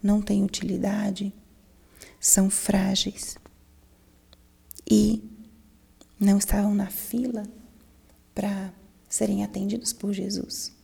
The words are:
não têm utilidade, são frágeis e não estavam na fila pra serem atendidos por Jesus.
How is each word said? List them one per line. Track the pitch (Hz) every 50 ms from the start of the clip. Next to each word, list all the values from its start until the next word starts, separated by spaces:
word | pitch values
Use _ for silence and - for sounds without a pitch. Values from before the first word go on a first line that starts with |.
| -
não | 202 208 214
têm | 208 - 208 202 196
utilidade, | 196 - - 202 - 190 185 185 196 202 208 208 202 196 - 202 196 - - - _ _ _ _ _ _ _ _ _ _ - - - - _
são | - - - - 190 196
frágeis | - - - - 202 196 190 190 190 190 - - 202 - - - - - - - - _ - _ - - _ _ _ _ _ _ _ _ _ _ - _ _ _ _ _ _ _ - - - -
e | 220 214 214 214 226 220 - - - - - - - - _ - _ - _ _ - _ - _ _ _
não | 208 202 196 202
estavam | 196 - - 202 202 208 208
na | 202 196 190
fila | - - - - - 233 254 254 233 220 208 202 - - - - - - - - - _ _ _ - _ _ _ _
pra | - 202 202 202 196 190 190 180 - - - _ _ _ _
serem | - - 220 208 202 196 202
atendidos | 202 - 196 196 202 202 233 - - -
por | - - 202 202
Jesus. | 190 196 196 202 196 - - - - - - - _